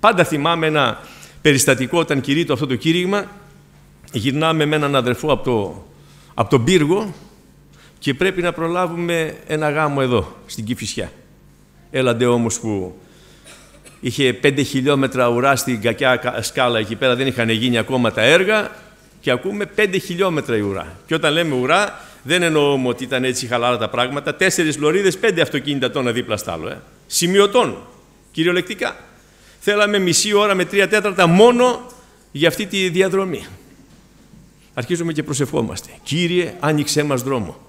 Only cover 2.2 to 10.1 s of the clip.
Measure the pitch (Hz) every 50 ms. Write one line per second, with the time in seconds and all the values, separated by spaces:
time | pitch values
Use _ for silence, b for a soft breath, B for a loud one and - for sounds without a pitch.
2.2 | 120 - 139 156 170 147 143 117 151 131 127 117 - 160 165 175 180 185 202 208
3.2 | 190 - - - - - - - - _ _ - - - - - - - - 117
4.2 | 98 131 131 151 156 160 160 156 151 147 156 151 147 143 143 135 117 127 123 -
5.2 | - 151 139 - - 135 123 110 98 90 76 95 - - B B B B B B
6.2 | B B B - 117 113 - 131 113 139 185 180 147 143 180 202 214 202 160 -
7.2 | - - - - _ _ _ _ - - b b b b b b - 139 135 135
8.2 | 185 190 185 180 170 175 165 165 165 165 170 180 185 170 170 170 175 170 170 165
9.2 | 160 156 - - - - 151 156 151 151 143 156 156 147 143 139 135 127